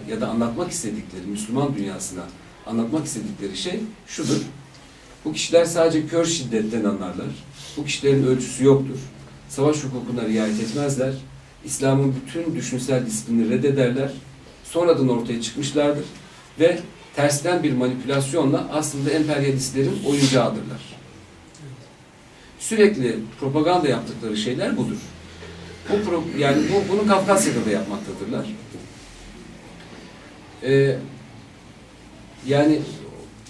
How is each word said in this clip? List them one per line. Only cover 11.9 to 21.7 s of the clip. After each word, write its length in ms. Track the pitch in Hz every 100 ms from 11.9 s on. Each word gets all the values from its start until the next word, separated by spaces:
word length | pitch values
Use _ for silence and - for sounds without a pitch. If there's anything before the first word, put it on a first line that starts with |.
| 135 135 131 -
bütün 300 | 165 165 127
düşünsel 500 | 120 127 - 127 113
disiplini 440 | - - 117 107
reddederler. 600 | 131 139 135 120 131 139 - - - - -
Sonradan 460 | - 165 175 147 131
ortaya 320 | 117 - 117
çıkmışlardır. 640 | - - 139 147 143 147 - - - - - -
Ve 200 | 165 180 - - - -
tersten 480 | 147 143 175 175
bir 100 | 147
manipülasyonla 960 | 123 127 123 127 139 135 170 135 147 -
aslında 380 | 147 147 139 147
emperyalistlerin 960 | 156 151 143 139 131 - 135 139 202 139
oyuncağıdırlar. 920 | 143 135 131 113 - 67 - - - - - - - - - 143